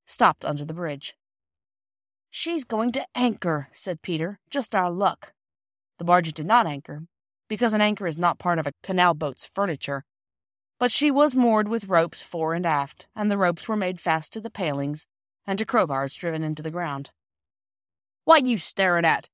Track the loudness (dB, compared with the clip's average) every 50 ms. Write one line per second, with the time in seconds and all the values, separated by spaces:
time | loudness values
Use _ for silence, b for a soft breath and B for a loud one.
0 | _ -16 -2 2 2 2 2 2 -2 -4 -4 -4 -6 -8 -8 -8 -6 -6 -8 -8
1 | -12 -16 -18 _ _ _ _ _ _ _ _ _ _ _ _ _ _ _ _ _
2 | _ _ _ _ _ _ -12 -10 -6 -4 -4 -4 -4 -4 -2 0 0 0 -2 -2
3 | -6 -6 -2 0 0 0 0 0 -2 -2 -2 -2 -4 -8 _ -10 -8 -8 -8 -6
4 | -6 -4 -4 -2 -4 -4 -6 -10 _ _ -6 -6 -4 -2 0 0 0 0 0 0
5 | 0 0 0 -2 -8 -20 _ _ _ _ _ _ _ _ _ _ _ _ _ -6
6 | 2 4 4 4 4 0 -4 -6 0 2 4 4 4 2 -2 -6 -8 -10 -12 -12
7 | -12 -14 _ _ _ _ _ _ _ -8 -2 0 2 2 4 4 2 2 2 0
8 | -2 -4 -2 0 0 0 0 0 0 0 0 0 -2 -4 -6 _ -8 -4 0 2
9 | 4 4 2 2 -2 -6 -6 -10 -14 -10 -4 -4 -2 -2 -2 -6 -6 -6 -8 -8
10 | -8 _ _ _ _ _ _ _ _ _ _ _ _ _ _ _ -2 0 0 2
11 | 2 2 4 4 4 4 4 4 4 4 4 2 2 0 -2 -4 -2 2 2 2
12 | 2 2 -2 -10 -14 -10 -6 -4 -2 -2 -2 -2 0 0 0 0 -2 -4 -8 -16
13 | -20 -16 _ -4 -2 0 2 2 2 2 0 -2 -4 -4 -4 -2 -2 -4 -4 -4
14 | -2 -2 0 0 -2 -6 -10 -10 -10 -10 -8 -4 -4 -2 -2 -2 -4 -4 -6 -8
15 | -10 -16 _ _ _ _ _ _ _ -6 -4 -4 -2 0 0 0 2 2 0 -2
16 | -2 -4 -6 -6 -6 -4 -2 -2 -2 -2 -4 -4 -6 -8 -6 -6 -6 -4 -6 -6
17 | -8 -10 _ _ _ _ _ _ _ _ _ _ _ _ _ _ _ _ _ _
18 | _ _ _ _ _ 6 6 6 6 4 0 -2 -2 -6 -2 0 2 2 4 4
19 | 4 2 2 0 -2 -8